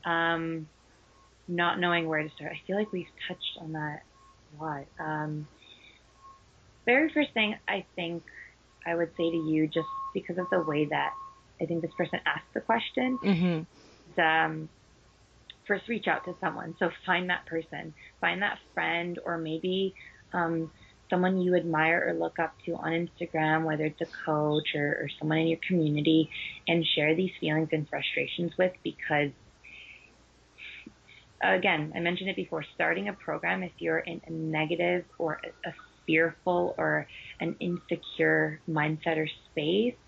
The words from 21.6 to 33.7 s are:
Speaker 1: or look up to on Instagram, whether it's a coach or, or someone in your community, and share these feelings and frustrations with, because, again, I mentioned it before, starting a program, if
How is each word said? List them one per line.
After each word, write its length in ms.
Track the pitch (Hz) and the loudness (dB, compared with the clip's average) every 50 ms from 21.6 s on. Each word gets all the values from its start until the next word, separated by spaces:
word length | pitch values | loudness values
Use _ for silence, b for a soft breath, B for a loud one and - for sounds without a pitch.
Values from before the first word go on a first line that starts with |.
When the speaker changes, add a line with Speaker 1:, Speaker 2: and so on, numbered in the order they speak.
| - - 156 151 160 160 170 170 151 | 2 2 2 4 4 4 4 4 2
Speaker 1:
or 60 | - | 0
look 260 | 170 165 170 165 - - | 0 -2 -2 -4 0 -2
up 160 | 165 156 - - - | -2 -2 -4 -8 -8
to 80 | 175 165 | -6 -6
on 160 | - - 160 | -4 -2 -2
Instagram, 720 | 165 170 175 170 - - 175 170 - 160 156 156 156 160 160 | 0 0 -2 -4 -6 -10 -8 -4 0 0 2 4 4 2 2
whether 200 | 160 151 151 156 | 0 0 0 0
it's 160 | 156 151 - | -2 -2 -4
a 60 | 165 - - - - | -8 -8 -6 -8 -2
coach 500 | - 151 151 151 151 151 151 151 - - | 0 0 2 2 2 2 0 0 0 -2
or, 260 | 147 147 143 - - | 0 0 0 0 -2
or 80 | - 147 - - | -2 -6 -6 -4
someone 200 | 151 156 156 160 | -2 0 2 4
in 100 | 165 165 | 4 2
your 100 | 165 165 - | 0 0 0
community, 640 | - 185 175 156 151 147 147 147 160 160 160 156 B B B B B B B B - | 0 2 4 4 4 2 2 4 6 6 6 4 B B B B B B B B 2
and 180 | 170 170 160 - - | 2 2 2 2 2
share 200 | 160 147 151 160 | 2 4 4 4
these 180 | 170 190 180 - - | 4 2 0 -2 -4
feelings 300 | - 151 151 156 160 156 | -2 0 2 2 2 2
and 160 | - 156 151 - | 0 -2 -2 -2
frustrations 640 | - 151 - - - - 139 - - - 175 170 - | -4 -4 -4 -2 -2 -2 -2 -2 -2 -4 -4 -2 2
with, 160 | - 185 180 180 - | 2 0 0 0 -4
because, 480 | _ 131 - - - - 156 147 147 143 131 - - - - _ B B B B B B B B B B B - - _ _ - - _ _ B B B B B B B - - - B B B B B - - | _ -8 -8 -6 -2 0 2 2 2 0 -2 -10 -20 -20 -20 _ B B B B B B B B B B B -20 -20 _ _ -20 -20 _ _ B B B B B B B -20 -20 -20 B B B B B -4 0
again, 500 | - 185 190 185 - 202 170 156 151 156 - | 2 4 4 4 4 4 2 2 0 -4 -4
I 40 | - | -2
mentioned 300 | 170 170 180 180 190 196 | 0 0 0 0 -2 -4
it 60 | 185 | -4
before, 280 | - 180 - 170 160 151 - - | -4 -4 -4 -4 -6 -6 -8 -4
starting 340 | - 165 165 170 190 202 208 | 0 0 2 2 0 -2 -6
a 40 | |
program, 500 | 196 - - - 151 160 - 170 185 190 | -6 -6 -6 -6 -4 -2 0 -2 -2 -2
if 100 | 185 175 | -4 -8